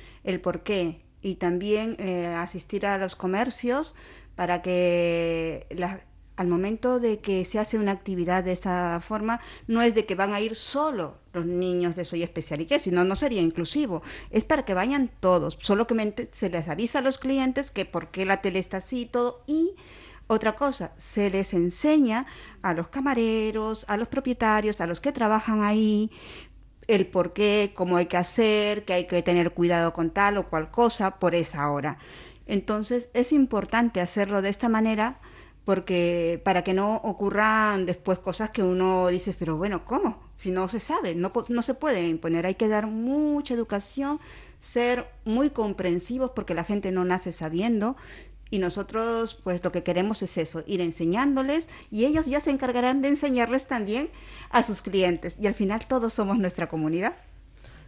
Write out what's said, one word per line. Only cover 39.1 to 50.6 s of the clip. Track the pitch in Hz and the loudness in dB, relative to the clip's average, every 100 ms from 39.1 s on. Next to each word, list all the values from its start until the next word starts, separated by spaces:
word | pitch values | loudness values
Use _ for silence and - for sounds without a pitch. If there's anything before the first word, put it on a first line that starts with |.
| 180 190 185 | 2 -2 -4
"Pero | 170 156 | -4 -2
bueno, | 196 185 | -2 -4
¿cómo? | - 262 392 - - - | -4 -2 -2 -4 -12 -10
Si | 190 | -4
no | 185 185 | -2 -2
se | 226 | -4
sabe, | - 320 269 | -4 -2 -2
no | 170 185 | -2 -2
po-, | 240 226 | -2 -2
no | 240 | -2
se | 233 | -2
puede | 262 302 226 170 | -2 0 0 0
imponer". | 160 165 165 180 | -2 -2 0 0
Hay | |
que | 190 220 | 0 2
dar | 214 220 | 2 0
mucha | 220 233 285 302 294 285 | -2 0 0 2 0 -2
educación, | 240 226 202 - - 277 294 - - - - | -4 -2 -4 -6 -6 -4 -4 -8 -20 -20 -20
ser | - 240 240 247 - - | -6 0 2 0 -4 -10
muy | - 226 285 | -2 2 2
comprensivos | 277 208 196 190 175 - 247 254 | 2 -2 -2 0 0 -2 -2 -2
porque | 254 202 | -4 -4
la | 165 | -4
gente | 170 208 196 | -2 -2 0
no | 185 | 0
nace | 180 180 185 | 2 0 -2
sabiendo. | 165 160 165 220 226 214 269 - - - - - | -6 -4 -2 0 0 0 -4 -10 -20 -20 -20 -6
Y | 208 | -2
nosotros, | 180 185 202 220 226 226 226 - | -2 -2 -4 -2 -2 -2 -4 -6
pues, | - 180 | -4 -2
lo | 180 | -2
que | 175 | -2
queremos | 170 175 196 220 | 0 0 0 -2
es | 185 - | -4 -4
eso, | 160 165 | -4 -6